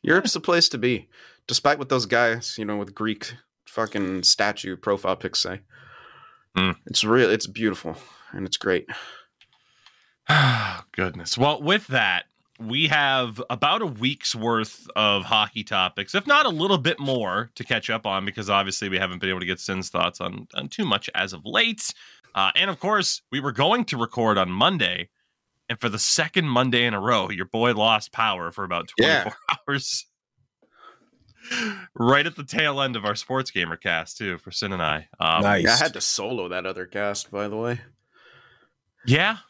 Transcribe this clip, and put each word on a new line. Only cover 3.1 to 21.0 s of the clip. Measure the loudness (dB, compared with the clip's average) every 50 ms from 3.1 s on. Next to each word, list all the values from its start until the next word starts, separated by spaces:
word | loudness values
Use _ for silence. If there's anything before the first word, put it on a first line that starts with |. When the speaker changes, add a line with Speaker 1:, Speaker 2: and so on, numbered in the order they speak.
| -4 -6 -8 -14 -14 -16 _ _ _ _ _
Speaker 1:
fucking | -10 -4 -4 -4 -2 -2 -4 -4 -2 -4 0 2
statue | 2 2 4 2 -2 -2 -4 -8 -10 -10
profile | -6 -2 -2 -2 0 0 -2 -2
pics | -2 -4 -6 -2 -2
say. | -2 -2 -6 -10 _ _ _ -20 -20 -20 -20 -20 -20 -20 -20 -20 -20 -20 _ _ _ _ _
Speaker 2:
Hmm. | 0 0 0 0 -4 _
Speaker 1:
It's | -2 -2 0 2
real. | 4 4 6 6 6
It's | 4 2 0
beautiful, | -6 -6 -2 -2 -2 -2 -2 -8 -10 -12 -12 -16 -20 -20 -20 -20 -14 -10
and | -10 -6
it's | -6 -6
great. | -4 0 0 0 0 0 -6 -14 -14 -14 -16 -20 -20 -20 _ _ _ -20 _ _ _ _ _ _ _ _ -20 _ _ _ _ _ _ _
Speaker 2:
<sighs> | 2 4 6 6 6 4 2 0 -4 -6 -8 -14 _ -4
Goodness. | -2 -2 -2 -2 -8 -6 -6 0
Well, | 2 2 2 2 0
with | 0 0 0 0 0
that, | 0 0 2 2 2 0 0 -2 _ _ _ _ _ _ _
we | -10 -6 -2 0 2
have | 2 4 2 4 2 2 2 0 -2 -4 -10 -6 -6
about | -4 0 2 0 2 0
a | -2
week's | -4 -4 -2 -2 -2 -2 -2 -4 -6 -4
worth | -2 -2 0 0 0 -2 -4 -10 -18 -20 -6 -2
of | 2 2 4 2 2 0
hockey | 2 2 2 2 0 _ -10 -8
topics, | -2 0 0 0 0 -2 -6 -8 -4 -4
if | -4 2
not | 4 4 4 4
a | 2
little | 0 0 2 2 2
bit | 2 2 0 -2 -2
more, | -2 -2 0 0 0 0 0 -2 -2 -4 _
to | -14 -4
catch | -2 -2 -2 0 -2
up | -4 -2 -2
on, | -2 -2 -2 -2
because | -4 -6 -6 -2 2
obviously | 2 2 2 2 -4 -4 -4 -2
we | 0
haven't | 0 -2 -2 -4 -4
been | -2 -2
able | -2 -2
to | -2
get | -4 -4 -4
Sin's | -4 -6 -4 -4 -4 -4
thoughts | 0 0 0 0 0 -4
on, | -8 -8 -8 -10 -16 _ -10
on | -10 -10 -8
too | -6 -4 -2
much | 0 0 -2